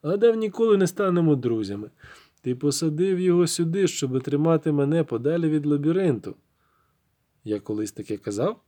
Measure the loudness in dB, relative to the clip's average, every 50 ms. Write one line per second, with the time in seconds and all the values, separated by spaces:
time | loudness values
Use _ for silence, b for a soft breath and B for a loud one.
0 | -2 -2 0 4 4 4 4 2 -2 -4 -2 0 2 4 4 4 4 0 0 -2
1 | 0 0 2 2 4 4 2 2 0 -2 -2 -2 -4 -6 -8 -10 -10 -14 _ B
2 | B B B B B B B _ _ -6 -6 -2 -2 -2 -2 0 -2 -2 0 0
3 | 0 0 0 0 2 2 4 4 4 2 0 -2 -2 -2 0 0 0 0 0 -2
4 | -4 -2 -2 -4 -2 -2 -2 2 2 2 2 2 2 0 0 0 2 2 2 0
5 | 0 -2 -4 -4 -2 -2 -2 0 0 0 0 0 0 0 -2 0 0 0 0 0
6 | 0 0 0 -2 -6 -12 -16 _ _ _ _ _ _ _ _ _ _ _ _ _
7 | _ _ _ _ _ _ _ _ _ -6 -6 -6 -4 -6 -6 -6 -6 -6 _ -14
8 | -10 -10 -10 -8 _ -6 -4 -2 -2 -4 -4 _ _